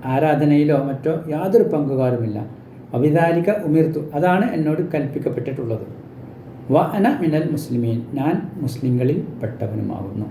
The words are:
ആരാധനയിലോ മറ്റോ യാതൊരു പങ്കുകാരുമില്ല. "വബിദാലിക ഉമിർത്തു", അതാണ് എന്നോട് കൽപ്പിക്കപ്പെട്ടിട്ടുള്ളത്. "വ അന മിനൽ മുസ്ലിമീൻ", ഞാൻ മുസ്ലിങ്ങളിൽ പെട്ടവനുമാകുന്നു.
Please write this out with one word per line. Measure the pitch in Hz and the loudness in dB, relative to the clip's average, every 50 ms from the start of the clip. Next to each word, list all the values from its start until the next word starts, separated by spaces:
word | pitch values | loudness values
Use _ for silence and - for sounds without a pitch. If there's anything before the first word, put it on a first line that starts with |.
| - 131 131 | -4 0 0
ആരാധനയിലോ | 135 151 156 151 139 151 151 147 147 147 147 151 139 135 | 2 4 4 4 4 4 4 6 6 6 6 4 2 2
മറ്റോ | 139 135 127 - 151 160 156 - 160 | 0 -4 -2 -2 -2 -2 -2 -4 -4
യാതൊരു | 151 151 180 196 190 233 202 | -4 -2 -2 4 4 4 4
പങ്കുകാരുമില്ല. | 170 165 151 143 135 135 131 131 127 123 117 113 110 104 104 - - - - - - - - - - - | 4 2 0 0 0 0 2 2 2 2 0 -2 -2 -4 -6 -8 -8 -12 -16 -18 -20 -20 -20 -16 -6 -2
"വബിദാലിക | 123 127 151 151 165 165 170 165 170 170 190 208 - - 151 | 2 2 4 4 4 4 4 2 2 2 2 0 0 0 2
ഉമിർത്തു", | 151 160 160 160 156 151 147 - - | 4 4 4 4 2 -4 -6 -4 -2
അതാണ് | 143 165 180 180 190 214 247 - | 0 2 4 4 4 2 0 0
എന്നോട് | 160 156 151 156 - 180 - - | 0 0 0 0 0 -2 -2 0
കൽപ്പിക്കപ്പെട്ടിട്ടുള്ളത്. | 151 143 127 - 151 139 - 127 - 127 139 131 131 127 113 110 104 - - - - - - - - - - - - - - - - - - | -2 -2 -2 -4 -4 -4 -4 -4 -4 -4 -4 -6 -6 -4 -4 -4 -4 -6 -10 -14 -16 -16 -18 -18 -18 -18 -18 -18 -18 -18 -18 -16 -16 -4 2
"വ | 131 156 180 - - 208 | 4 4 4 4 2 2
അന | 196 240 294 294 | 2 2 2 2
മിനൽ | 180 156 151 156 160 - | 0 2 2 2 0 0
മുസ്ലിമീൻ", | 151 147 - - 127 120 117 113 113 117 - - - | -2 -2 -4 -2 -2 -2 0 0 -2 -2 -4 -6 -6
ഞാൻ | 139 135 156 180 208 - - - - 151 | -2 0 0 0 0 -2 -6 -8 -6 -6
മുസ്ലിങ്ങളിൽ | 123 - - - 127 123 123 127 127 147 185 156 - - - | -6 -6 -4 -2 0 0 2 2 2 0 0 -2 -6 -8 -8
പെട്ടവനുമാകുന്നു. | - 107 - - 101 101 107 110 104 101 - - 98 95 101 104 107 107 | -8 -8 -6 -6 -6 -6 -4 -4 -4 -4 -6 -6 -8 -8 -6 -8 -8 -8